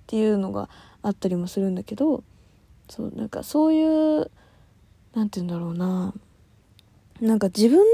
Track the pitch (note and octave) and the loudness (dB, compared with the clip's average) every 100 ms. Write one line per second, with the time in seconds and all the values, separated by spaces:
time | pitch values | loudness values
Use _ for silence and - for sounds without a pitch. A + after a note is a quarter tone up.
0 | - A3 A3 G3+ F#3+ G3+ F#3+ - - _ | -6 -2 0 0 -2 -6 -10 -14 -20 _
1 | G#3 G3+ F#3+ F3+ F3 G3+ G3 F#3 - G#3 | -6 -4 -2 -2 -4 -4 -2 -4 -8 -2
2 | D#4 C4+ - _ _ _ _ _ - - | -2 -2 -6 _ _ _ _ _ -18 -12
3 | - A3 G#3+ - - D4+ D#4 D#4 D#4 D#4 | -10 -8 -10 -10 -4 2 2 4 2 2
4 | D#4 D4+ - - _ _ _ _ _ _ | 2 0 -4 -10 _ _ _ _ _ _
5 | _ A3+ G#3 F#3 F3 E3+ E3+ E3+ F3+ F#3 | _ -4 -4 -4 -6 -6 -6 -4 -4 -2
6 | F#3 G#3 - _ _ _ _ _ _ _ | -4 -8 -20 _ _ _ _ _ _ _
7 | _ - A3 G#3+ G3 G#3 A3+ D#4+ G#4+ | _ -4 0 2 0 2 4 6 6